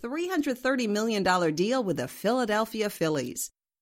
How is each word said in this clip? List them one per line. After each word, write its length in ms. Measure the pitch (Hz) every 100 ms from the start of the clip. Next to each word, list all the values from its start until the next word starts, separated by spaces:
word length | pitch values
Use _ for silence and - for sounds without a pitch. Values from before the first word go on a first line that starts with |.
three 280 | 240 302 359
hundred 300 | 359 285 240
thirty 280 | 262 269 226
million 380 | 208 226 214
dollar 260 | 190 180 170
deal 320 | 156 202 262
with 140 | 196 156
the 100 | 123
Philadelphia 840 | - 196 254 233 208 220 220 208
Phillies. 640 | - 160 151 123 - - - _ _